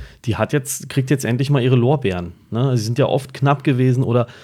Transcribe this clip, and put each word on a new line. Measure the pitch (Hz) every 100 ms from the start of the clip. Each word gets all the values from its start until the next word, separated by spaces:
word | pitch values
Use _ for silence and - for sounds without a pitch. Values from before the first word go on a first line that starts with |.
| - -
die | -
hat | 90 110
jetzt, | 147 131 - -
kriegt | - 127
jetzt | 143
endlich | 113 120 135
mal | 139
ihre | 123 127
Lorbeeren, | 120 151 98 90 87 - -
ne? | 110 135 123
Sie |
sind | 107 120
ja | 131
oft | 135 -
knapp | - 139 139
gewesen | 160 127 127 127
oder | 107 120 117 -